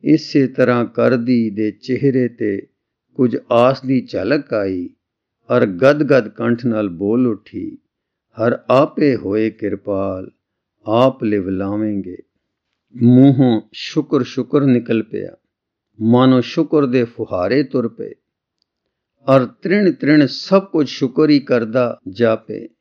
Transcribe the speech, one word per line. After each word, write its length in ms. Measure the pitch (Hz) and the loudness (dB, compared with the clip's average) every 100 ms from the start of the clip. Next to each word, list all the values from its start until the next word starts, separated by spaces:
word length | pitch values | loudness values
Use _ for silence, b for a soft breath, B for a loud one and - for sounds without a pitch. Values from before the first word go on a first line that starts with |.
ਇਸੇ 420 | 147 156 - 151 131 | 2 0 2 0 0
ਤਰ੍ਹਾਂ 400 | 131 123 123 117 | 0 0 0 -2
ਕਰਦੀ 640 | - 120 123 117 123 113 | 0 0 0 0 0 0
ਦੇ 200 | 101 107 | -2 -6
ਚਿਹਰੇ 580 | - - 123 139 127 123 | -6 -6 -2 0 0 -2
ਤੇ 380 | 120 107 98 - _ _ _ _ | -4 -4 -4 -8 _ _ _ _
ਕੁਝ 220 | - 123 120 - | -2 0 0 0
ਆਸ 320 | 117 123 131 | 2 4 0
ਦੀ 240 | 131 131 - | -2 -2 -2
ਝਲਕ 440 | 98 95 147 135 | -6 -2 -4 -2
ਆਈ, 360 | 113 98 92 87 _ _ _ _ _ _ 123 | -4 -2 -4 -8 _ _ _ _ _ _ 0
ਅਰ 100 | 117 | 0
ਗਦਗਦ 640 | 90 135 147 147 135 104 | 2 2 2 2 2 0
ਕੰਠ 380 | - 117 117 123 | -6 -4 -2 -2
ਨਾਲ 220 | 110 101 | -2 -4
ਬੋਲ 380 | 82 98 117 127 | -4 -2 0 0
ਉੱਠੀ, 520 | 104 _ 104 92 - _ _ _ _ _ - | -4 _ -14 -12 -14 _ _ _ _ _ -2
"ਹਰ 200 | 113 117 _ | -2 -2 _
ਆਪੇ 460 | 123 151 - 147 123 | 2 2 0 0 0
ਹੋਏ 340 | 73 107 110 | -2 -2 -2
ਕਿਰਪਾਲ, 800 | 104 104 98 - 98 98 92 - _ _ _ _ _ - | -4 -8 -8 -6 -4 -4 -8 -12 _ _ _ _ _ -2
ਆਪ 380 | 113 131 131 | 2 2 0
ਲਿਵ 240 | 117 104 92 | -4 -2 -2
ਲਾਵੇਂਗੇ।" 680 | 95 98 104 107 104 90 90 - _ _ _ _ _ _ - | -6 -6 -4 -4 -6 -8 -14 -20 _ _ _ _ _ _ 0
ਮੂੰਹੋਂ 640 | 120 123 135 127 131 110 - | 4 6 6 6 2 0 -4
ਸ਼ੁਕਰ 500 | - - - 147 151 | -16 -8 -6 -2 -4
ਸ਼ੁਕਰ 380 | 120 - 123 147 | -4 -8 -2 0
ਨਿਕਲ 420 | 139 120 117 113 | 2 0 0 -4
ਪਿਆ, 340 | 104 104 - - _ _ _ _ _ _ | -4 -10 -12 -16 _ _ _ _ _ _
ਮਾਨੋ 400 | 110 120 131 127 | 2 4 6 4
ਸ਼ੁਕਰ 460 | 120 - 156 160 139 | 0 -4 0 0 2
ਦੇ 180 | 127 | 0
ਫੁਹਾਰੇ 580 | 117 - 113 92 90 127 | -2 -6 -8 -4 0 0
ਤੁਰ 260 | 139 127 113 | 0 -2 -4
ਪਏ, 260 | - - - _ _ _ _ _ _ _ _ _ _ - 135 | -8 -14 -14 _ _ _ _ _ _ _ _ _ _ 2 2
ਅਰ 100 | 123 | 2
ਤ੍ਰਿਣ 460 | - - 202 196 | -6 -2 2 2
ਤ੍ਰਿਣ 340 | - - - 147 | 0 2 2 2
ਸਭ 380 | - - 190 | -2 0 0
ਕੁਝ 240 | 190 165 135 | 2 -4 -4
ਸ਼ੁਕਰ 420 | - 135 127 156 | -4 -4 0 2
ਹੀ 100 | 147 | 2
ਕਰਦਾ 580 | - 123 113 117 120 - - | 2 -2 -2 -2 -2 -4 -14
ਜਾਪੇ। 600 | 95 117 113 - 104 - _ | -2 0 0 -6 -14 -14 _